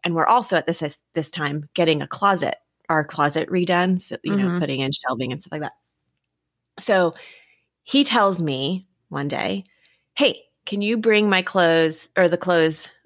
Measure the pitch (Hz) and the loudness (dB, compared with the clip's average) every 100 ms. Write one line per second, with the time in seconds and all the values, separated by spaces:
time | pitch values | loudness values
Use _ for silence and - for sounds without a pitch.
0 | 175 165 160 240 220 170 156 165 147 - | -2 0 2 2 2 -2 -2 -4 -6 -8
1 | _ 165 151 - 147 147 147 - 170 151 | _ -6 -6 -4 -6 -6 -6 0 0 0
2 | 139 - 202 185 151 - _ _ - 156 | -4 0 0 2 -2 -6 _ _ -2 -2
3 | 147 - 147 156 - 185 175 175 185 185 | -2 0 0 0 -2 -2 0 2 2 0
4 | - - - 202 190 175 147 135 135 139 | -2 -6 -4 -2 0 -2 -2 -2 -4 -4
5 | 131 123 127 135 - 156 147 _ _ _ | -4 -4 -6 -6 -10 -10 -10 _ _ _
6 | _ _ _ _ _ _ _ - - 190 | _ _ _ _ _ _ _ -10 0 2
7 | 175 - - - _ _ _ _ - 277 | 2 -2 -20 -20 _ _ _ _ 0 2
8 | 277 233 202 175 156 131 139 185 - _ | 2 4 2 2 -2 -2 -2 -4 -8 _
9 | _ 143 143 135 - 196 - _ _ _ | _ -8 -4 -4 -4 -4 -8 _ _ _
10 | _ - 277 - _ _ - 202 208 226 | _ -2 0 -2 _ _ -8 -4 -2 0
11 | 226 214 208 185 185 190 170 165 160 160 | 2 4 4 2 0 2 4 4 2 0
12 | - - 175 175 185 170 160 156 - _ | -4 2 2 2 2 4 4 0 -6 _